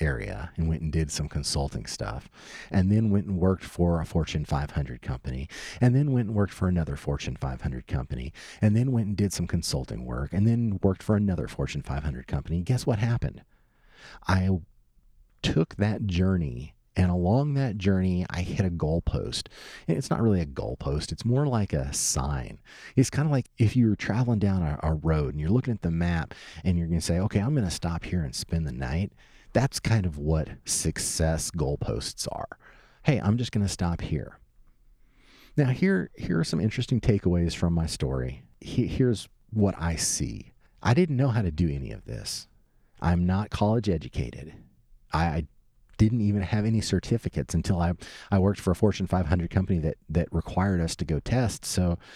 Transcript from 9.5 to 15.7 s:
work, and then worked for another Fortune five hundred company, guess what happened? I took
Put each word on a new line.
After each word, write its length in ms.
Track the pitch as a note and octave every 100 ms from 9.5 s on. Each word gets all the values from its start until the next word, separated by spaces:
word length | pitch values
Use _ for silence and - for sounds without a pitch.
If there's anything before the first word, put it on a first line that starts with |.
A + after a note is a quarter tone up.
| E2+ - C#2 - A#1
work, 300 | B2 B1+ C#2
and 120 | - A2+
then 320 | A#2 A2+ F#2+
worked 180 | G2 F#2
for 140 | - G#2
another 320 | G2+ F2 -
Fortune 340 | - C#2 D2
five 220 | - C#2
hundred 240 | D2+ B1+ -
company, 340 | C#2+ - E2
guess 240 | F2+ B2+ -
what 140 | G#2+
happened? 440 | A#2 A#2+ - - - _ _ _ _ - - - -
I 220 | F#2 F#2 F#2 - _ _ _ _ _ _ _
took 340 | - D3 E3